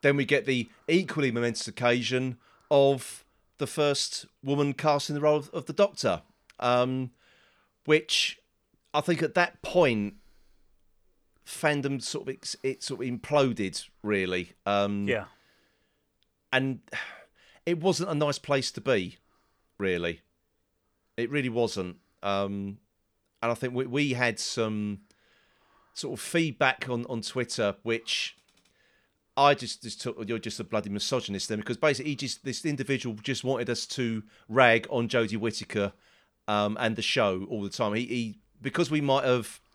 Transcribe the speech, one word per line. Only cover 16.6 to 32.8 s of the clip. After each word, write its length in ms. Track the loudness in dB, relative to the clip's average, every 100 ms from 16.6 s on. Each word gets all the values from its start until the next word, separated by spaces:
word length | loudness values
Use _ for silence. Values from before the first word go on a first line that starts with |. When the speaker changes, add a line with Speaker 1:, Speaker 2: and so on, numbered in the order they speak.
| 0 -6 _ -12 -12 -14 -20 _ _ _ -4
Speaker 1:
it 140 | 0
wasn't 280 | 2 0 0
a 40 |
nice 240 | 0 0 -2
place 320 | 0 0 0
to 80 | -6
be, 360 | 0 0 0 -10 _ _ _ _ _ _
really. 440 | 0 0 0 -6 _ _ _ _ _ _ _ _ _ -6
It 120 | -4
really 200 | -2 -2
wasn't. 480 | 0 0 -2 -6 -8 _ _
Um, 560 | -4 -2 -2 -4 -8 -10 _ _ _ _ _ _
and 80 | -4
I 40 |
think 200 | -2 -2
we, 100 | -4 -2
we 260 | 0 0
had 260 | 2 0 0
some 600 | -6 -2 -2 -2 -4 -6 _ _ _ _ _ _ _ _ _
sort 220 | -12 -10
of 60 | -8
feedback 680 | -2 0 0 2 0 0 -4
on, 160 | -6 -4
on 140 | -6
Twitter, 540 | -6 -4 -4 0 -2 -2
which 540 | -4 -4 -2 -4 -4 -10 _ _ _ _ _ _ _ _ _ 4
I 180 | 4
just, 280 | 4 -2 -10
just 180 | -12 -8
took, 220 | -8 -8 -6
"You're 100 | -4
just 220 | -6 -8
a 40 |
bloody 260 | -4 -4 -2
misogynist 580 | -4 -2 -4 -4 -6 -4
then," 100 | -6
because 180 | -4 0
basically 340 | 2 2 -4
he 40 | -6
just, 280 | -6 -8
this 200 | -8 -6
individual 520 | -4 -4